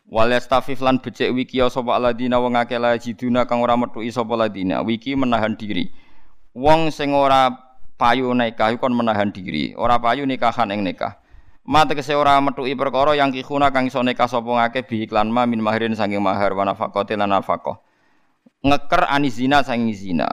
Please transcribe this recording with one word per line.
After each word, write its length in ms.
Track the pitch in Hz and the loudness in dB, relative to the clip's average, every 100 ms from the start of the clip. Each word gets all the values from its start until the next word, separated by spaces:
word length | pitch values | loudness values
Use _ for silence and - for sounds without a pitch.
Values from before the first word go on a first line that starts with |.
| - | -6
Wal 160 | 110 117 | 2 2
yastafif 560 | 123 - 127 - 131 | 2 2 0 0 -2
lan 160 | 131 127 | 0 0
becik 320 | 123 - 110 | -2 -4 -2
wiki 320 | 123 127 127 | -2 -2 0
ya 80 | 123 | 0
sapa 240 | 135 120 110 | 0 -2 0
alladzina 400 | 123 120 123 123 | 0 0 0 0
wong 240 | 123 120 | 2 0
akeh 160 | 117 120 | -2 -2
la 240 | 120 120 | 0 -2
jiduna 480 | 120 110 127 123 120 | -4 -6 -2 0 0
kang 160 | 120 | 0
ora 160 | 120 120 | 2 2
metuki 320 | 120 - 117 | 0 -4 -6
sapa 240 | 117 113 117 | -4 -2 0
alladzina. 480 | 110 98 95 67 | -2 -2 -2 -2
Wiki 320 | 95 113 131 139 | -2 -4 -4 -2
menahan 400 | 131 113 110 110 | 0 0 0 -4
diri. 320 | 107 98 92 - - - - - - | -6 -4 -4 -6 -12 -16 -16 -18 -18
Wong 400 | 117 139 160 160 | -2 4 4 4
sing 240 | 143 143 143 | -2 -2 2
ora 320 | 139 135 131 123 - - - - | 4 4 4 0 -14 -14 -12 0
payu 320 | 123 123 127 123 | 2 2 2 0
nikah 400 | 117 113 110 117 | 0 0 0 0
iku 160 | 131 | 0
kon 60 | 120 | 0
menahan 340 | 117 107 104 | 0 0 0
diri, 400 | 98 90 78 64 50 | -4 -6 -4 -4 -2
ora 240 | 113 120 | 0 2
payu 240 | 117 127 139 | 2 0 -2
nikahan 400 | 131 120 113 110 101 | -2 -2 0 -2 -2
ing 80 | |
nikah. 320 | 95 - - - _ - - - | -4 -4 -8 -10 _ -20 -20 -18
Ma 240 | - 143 156 | 0 2 2
tegese 320 | 151 139 147 | 0 -2 0
ora 240 | 143 139 | 4 4
methuki 320 | 139 131 127 | 2 -2 -4
perkara 400 | 135 135 131 143 | -2 -2 2 2
yang 160 | 147 139 | 4 2
kihuna 400 | 131 127 143 143 | -2 -4 0 2
kang 160 | 131 131 | 2 -2
iso 160 | 131 | 0
nikah 240 | 123 120 123 | -2 0 0
sapa 240 | 123 117 | 0 0
ngakeh 320 | 120 117 127 | 0 0 -2
bi 240 | 123 113 110 | -4 -6 -2
iklan 240 | 110 104 | 0 2
ma 160 | 120 123 | 2 0
min 160 | 117 | 0
mahirin 320 | 107 110 113 | 0 0 0
saking 240 | 110 104 101 | -2 -2 0
mahar 400 | 101 98 101 95 | 0 0 0 0
wa 80 | 98 | -2
nafaqati 480 | 101 110 101 98 | -2 -4 -4 -4
lan 160 | 107 101 | -2 0
nafaqah. 480 | 98 - 85 73 - _ _ _ _ _ _ _ _ 135 | 0 0 -4 -4 -10 _ _ _ _ _ _ _ _ 2
Ngeker 400 | 143 - - 170 | 2 2 0 2
anizina 560 | 143 143 117 127 143 | 0 0 0 2 2
saking 320 | 135 117 117 | 2 0 -2
zina. 360 | 101 95 85 58 | -4 -4 -2 -2